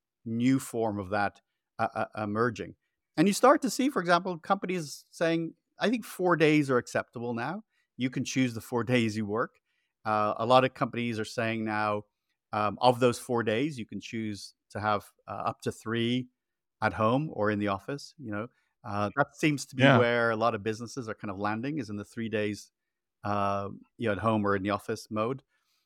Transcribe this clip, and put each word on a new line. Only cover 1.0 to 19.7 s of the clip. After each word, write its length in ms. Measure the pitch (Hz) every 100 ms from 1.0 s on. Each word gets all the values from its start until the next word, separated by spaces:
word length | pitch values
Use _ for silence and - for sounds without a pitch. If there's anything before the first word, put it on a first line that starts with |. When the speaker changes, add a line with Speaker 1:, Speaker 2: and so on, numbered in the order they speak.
| 92
Speaker 1:
that, 300 | 104 101 - _ _ _ -
uh, 100 | 113
uh, 120 | - 107 -
emerging. 520 | 107 107 120 104 87 - _ _ _ -
And 100 | 185
you 60 |
start 280 | 196 254 294
to 60 | 226
see, 200 | - 262
for 120 | 233
example, 360 | 175 175 185 170
companies 640 | - 196 185 185 147 - -
saying, 420 | - 165 165 165 - _ -
"I 100 | 190
think 160 | 240 -
four 300 | - 180 160
days 320 | 156 151 135
are 60 | 123
acceptable 560 | - 113 - 123 117
now. 300 | 117 131 202 - _ _ -
You 120 | 127
can 140 | 139 123
choose 280 | 135 127
the 80 | 113
four 220 | - 120
<laughs> 120 | 110 127
days 220 | 113 107
you 80 | 101
work." 320 | 110 160 _ _ _ _ _ 113
Uh, 280 | 107 107 -
a 80 | 113
lot 180 | 127
of 100 | 127
companies 460 | - 120 117 120 110
are 60 | 107
saying 400 | - 113 113 110
now, 380 | 107 107 104 - _ _ _ _
um, 240 | 107 104 95
of 180 | 127 120
those 200 | 123 117
four 240 | - 117
days, 340 | 110 110 151 131
you 80 | 104
can 140 | 101
choose 540 | - 113 110 98 - _ _
to 80 | 104
have, 240 | 107 104 - _ -
uh, 160 | 104 110
up 160 | -
to 100 | 120
three 560 | - 110 117 117 127 127 _ _ _ _ -
at 120 | 107
home 360 | 107 110 135 156
or 180 | - 104
in 80 | 104
the 80 | 104
office, 460 | 98 - 143 - -
you 140 | 117
know. 160 | 104 117 _ _ _
Uh, 260 | 117 104 104 139
that 180 | 143 -
seems 300 | 160 143
to 100 | -